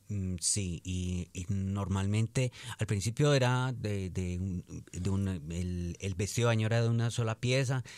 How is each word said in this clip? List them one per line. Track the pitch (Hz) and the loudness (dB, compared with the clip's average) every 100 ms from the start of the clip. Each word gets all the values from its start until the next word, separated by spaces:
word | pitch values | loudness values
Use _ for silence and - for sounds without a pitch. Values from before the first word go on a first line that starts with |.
| - | -6
Mm, | 101 92 90 | -4 -2 -2
sí, | - - 92 82 | 0 0 -2 -4
y, | - 92 90 90 - | -4 -2 -2 -2 -4
y | - 87 | -6 -4
normalmente | 98 95 101 95 98 98 104 113 - 127 - 120 - | -2 0 0 0 0 2 2 0 0 -2 -2 -12 -6
al | - | -2
principio | 101 117 113 147 139 | 0 0 2 4 6
era | 123 127 127 120 | 4 2 0 -2
de, | 104 101 92 | -2 -2 -2
de | 85 90 90 | -2 -2 -2
un, | 95 90 - 85 - | -2 -4 -6 -12 -10
de | 90 90 | -4 0
un, | 98 98 | 2 2
el, | 92 76 85 90 90 87 80 | -2 -4 -4 -2 -2 -4 -4
el | 98 92 | -4 -2
vestido | 101 - 120 | -2 2 4
de | 113 | 4
baño | 110 | 4
era | 117 | 2
de | 117 | 4
una | 117 117 | 2 2
sola | 117 113 110 | 0 -2 0
pieza, | 123 131 131 135 - | 2 2 2 0 -4